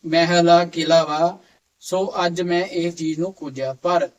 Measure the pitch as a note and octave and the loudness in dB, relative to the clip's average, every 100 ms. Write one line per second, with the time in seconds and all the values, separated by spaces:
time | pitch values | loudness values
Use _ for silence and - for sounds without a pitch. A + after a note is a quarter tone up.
0 | E3 E3 E3+ F3 E3+ E3+ F3 E3 D#3 E3 | 0 0 4 4 6 6 4 -4 2 2
1 | D#3 D3+ E3+ G3 _ _ _ _ - F#3 | 2 0 0 -2 _ _ _ _ -6 -4
2 | G3 G3 F3 E3+ F3 F3 F#3+ F3+ E3+ E3+ | -4 -2 -4 -2 -2 -2 -2 -4 -6 -4
3 | D#3+ D#3 F3+ G3 D3 C3 C3+ C3+ F3 F3 | -6 -4 -6 -8 -14 -8 -8 -4 -2 0
4 | F3+ | -2